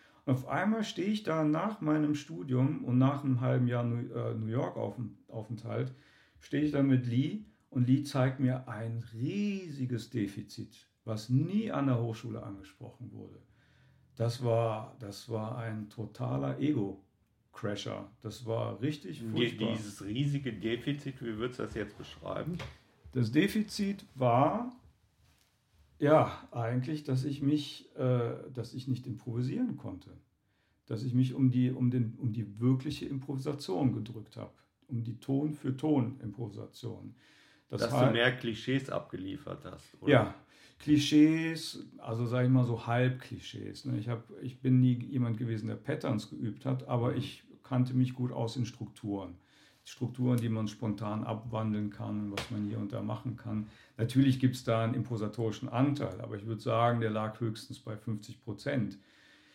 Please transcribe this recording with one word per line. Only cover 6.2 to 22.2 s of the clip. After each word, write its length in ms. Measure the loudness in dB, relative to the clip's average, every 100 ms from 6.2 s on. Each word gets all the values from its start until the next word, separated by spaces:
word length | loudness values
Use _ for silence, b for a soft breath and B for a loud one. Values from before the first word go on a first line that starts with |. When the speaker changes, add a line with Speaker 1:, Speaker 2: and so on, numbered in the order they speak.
| b b
Speaker 1:
stehe 240 | -4 0
ich 80 | 2
da 120 | 4
mit 240 | 6 6 4
Lee 380 | 2 2 -2 -10 B B
und 180 | 2 6
Lee 160 | 6
zeigt 360 | 4 2 2 4
mir 280 | 0 0 -4
ein 340 | -6 -4 -6 -6
riesiges 960 | -4 -2 0 0 -2 -6 -4 -2 -4 -4
Defizit, 760 | -2 -2 -4 -12 -12 -14 -16 _ _ -8
was 240 | -6 2
nie 420 | 2 2 0 0
an 160 | 0 2
der 120 | 2
Hochschule 440 | 0 -4 -8 -8
angesprochen 680 | -10 -12 -16 -18 -18 -16 -16
wurde. 280 | -14 -16 -18 -20 b b b b b b -2
Das 280 | -2 0 2
war, 500 | 2 2 -2 -8 -12
das 280 | -12 -12 -6
war 280 | -6 -4 -6
ein 320 | -6 -6 -8
totaler 680 | -8 -10 -6 -2 -2 -2 0
Ego-Crasher. 1500 | 0 0 -2 -4 _ _ _ _ _ -8 -6 -4 -6 -8 -10 -12
Das 240 | -12 -8 -4
war 340 | -2 -2 -2
richtig 380 | -4 -4 -8 -8
Speaker 2:
Die, 60 | -2
Speaker 1:
furchtbar. 460 | 2 2 2 -2 -2
Speaker 2:
dieses 300 | -6 -8 -4
riesige 480 | 0 0 0 -2
Defizit, 680 | -2 -2 -2 -2 -4 -6 -8
wie 160 | -6 -4
würdest 220 | -4 -4
du 40 |
das 100 | -6
jetzt 240 | -4 -6 -8
beschreiben? 600 | -16 -12